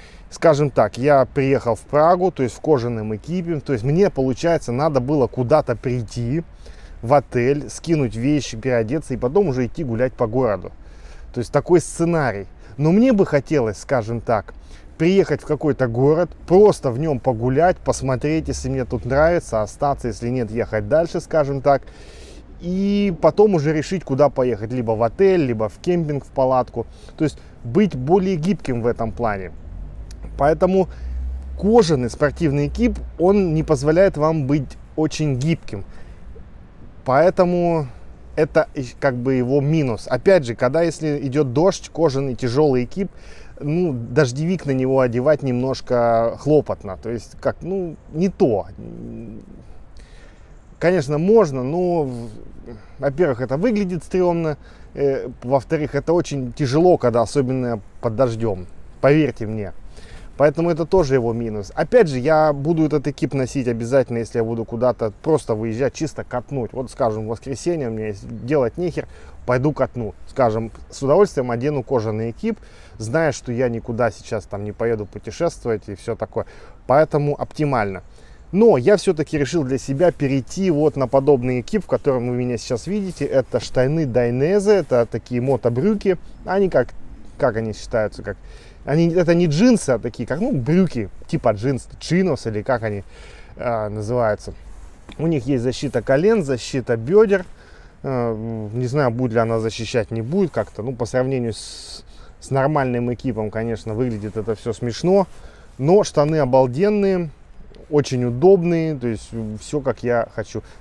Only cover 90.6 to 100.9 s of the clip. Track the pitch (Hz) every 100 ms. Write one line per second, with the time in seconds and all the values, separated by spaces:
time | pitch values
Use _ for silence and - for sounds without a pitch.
90.6 | 120 180 180 120 98 - - 156 117 101
91.6 | 131 127 - - - 170 190 131 117 107
92.6 | 104 123 120 101 - - - - - -
93.6 | 123 113 107 107 107 123 110 104 - -
94.6 | - - - - - - 165 151 117 131
95.6 | 123 - 143 120 107 135 196 226 139 127
96.6 | - 139 117 117 113 202 220 190 - -
97.6 | - - - - 139 131 120 110 113 113
98.6 | 104 117 123 143 131 117 127 113 113 113
99.6 | 110 - 110 120 101 113 113 190 175 -
100.6 | 101 - 113